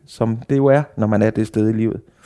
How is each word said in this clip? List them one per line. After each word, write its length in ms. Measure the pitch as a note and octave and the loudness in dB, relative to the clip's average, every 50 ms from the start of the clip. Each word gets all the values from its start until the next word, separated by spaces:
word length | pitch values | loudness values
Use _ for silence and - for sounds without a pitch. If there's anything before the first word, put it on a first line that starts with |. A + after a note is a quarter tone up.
| _ | _
som 320 | - - - A#2 A2+ A2+ | -20 -6 -4 -2 -2 -2
det 200 | A#2 C3 - C#3 | -4 -4 -2 0
jo 80 | C3+ C#3 | 2 4
er, 180 | C3+ C3+ D3 D3 - - | 4 4 2 2 -2 -4
når 100 | - G#2+ | -2 0
man 140 | G#2+ G#2 G#2 | 0 2 2
er 80 | G#2 A2 | 2 0
det 180 | - G#2+ A2 | 0 -2 -4
sted 220 | G#2+ - A2 G#2+ A2 | -2 -2 0 0 0
i 40 | A2 | 0
livet. 280 | A2 A2+ G#2+ - A2 - _ _ _ - | 0 -2 -2 -4 -6 -10 _ _ _ -20